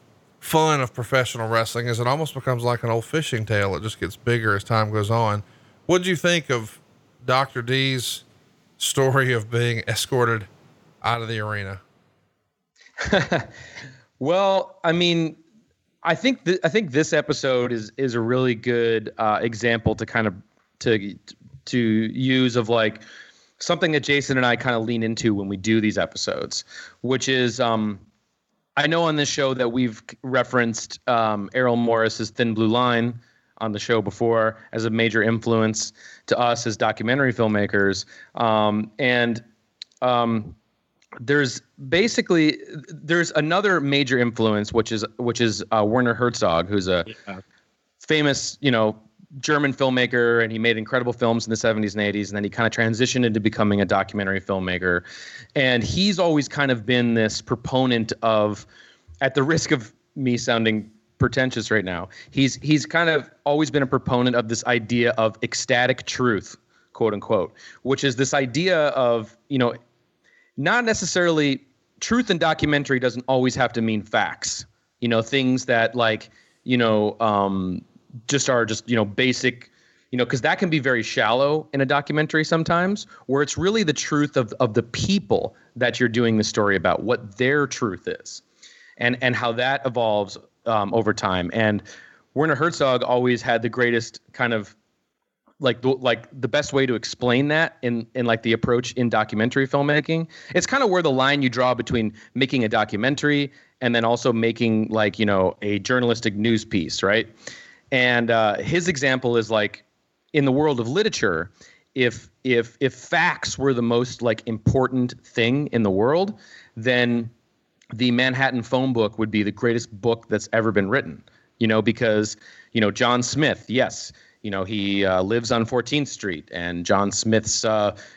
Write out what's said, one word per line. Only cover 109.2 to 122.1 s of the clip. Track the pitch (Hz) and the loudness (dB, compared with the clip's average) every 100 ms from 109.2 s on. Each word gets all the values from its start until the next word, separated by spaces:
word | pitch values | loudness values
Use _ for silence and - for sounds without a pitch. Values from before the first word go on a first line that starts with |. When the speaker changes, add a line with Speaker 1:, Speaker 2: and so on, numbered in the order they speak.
| 123 120 | 0 0
Speaker 2:
is, | 110 | 0
like, | 110 104 - _ _ _ _ _ | 0 -2 -6 _ _ _ _ _
in | 156 | 0
the | 139 | 2
world | 131 156 127 | 4 2 0
of | 117 | -2
literature, | 160 220 - 107 82 87 _ - _ _ | 0 -2 0 0 0 -4 _ -20 _ _
if, | 131 123 - - _ | 0 0 0 -16 _
if, | 131 120 117 - | 0 0 0 -2
if | 131 | -4
facts | - - 170 170 135 - - | -4 -4 0 0 -2 -6 -2
were | 135 | 0
the | 120 | 0
most, | 117 120 123 - | 2 0 0 -2
like, | 120 110 - | -2 -2 -4
important | 110 - 139 127 127 123 - - | -2 2 2 2 0 -2 -4 -8
thing | - 117 135 147 | 0 2 2 0
in | 117 | 0
the | 104 | 2
world, | 95 117 165 196 214 - - - - | 2 2 2 0 -6 -16 -20 -18 -6
then | 120 123 120 120 117 _ _ _ _ _ - | 0 2 2 0 -4 _ _ _ _ _ -14
the | 113 127 | -2 2
Manhattan | 120 131 127 135 127 | 2 2 2 0 0
Phone | 110 127 135 | -2 0 0
Book | 117 104 107 | 2 0 0
would | 107 | -2
be | 107 | 0
the | 104 | -2
greatest | 104 123 117 117 104 | 0 0 0 -4 -4
book | 117 117 - | -2 -2 -2
that's | 104 - | -4 0
ever | 113 113 | 0 2
been | 101 95 | 0 0
written, | 131 82 73 - _ _ - | -2 -4 -12 -20 _ _ -2
you | 110 | 0
know, | 110 | 2
because, | 107 - 117 | 2 0 2